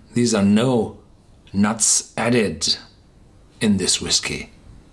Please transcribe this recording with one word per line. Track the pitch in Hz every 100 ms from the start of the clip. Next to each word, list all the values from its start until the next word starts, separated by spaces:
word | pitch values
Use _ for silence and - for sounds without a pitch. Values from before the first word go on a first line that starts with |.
| -
these | 120 120
are | 107
no | 101 107 131 120 - - - - _ - -
nuts | 98 104 113 - - - -
added | 117 123 98 78 - - - - - - - - - -
in | 110 95
this | 90 -
whiskey. | 87 - - 71 - - - - -